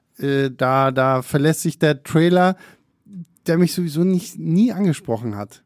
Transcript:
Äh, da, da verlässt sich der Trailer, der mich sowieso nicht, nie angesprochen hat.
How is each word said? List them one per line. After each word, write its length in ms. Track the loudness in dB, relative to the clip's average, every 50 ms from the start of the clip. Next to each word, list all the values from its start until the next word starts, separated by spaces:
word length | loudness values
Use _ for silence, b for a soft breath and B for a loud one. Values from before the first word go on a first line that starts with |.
| b _ _ -8
Äh, 320 | -4 -2 0 0 -2 -2 -2
da, 340 | -2 -2 0 2 2 2 2
da 300 | 0 0 0 2 0 -2
verlässt 400 | -2 -2 -2 0 0 0 0 -2
sich 160 | -4 -6 -2 0
der 240 | 0 0 0 -2 -4
Trailer, 520 | -2 0 2 4 4 4 4 4 2 0 B B B B B B _ _ _ _ -20 -18 -18 -18 -18 _ _ -4
der 120 | 0 2 2
mich 160 | 2 2 0
sowieso 300 | -2 -6 -4 -2 0 0
nicht, 340 | 0 0 -2 -4 -8 -12 -8
nie 320 | -4 0 2 2 2 2
angesprochen 640 | 0 0 0 0 -2 -2 -4 -6 -6 -4 -6 -8 -8
hat. 280 | -8 -10 -12 -16 -20 _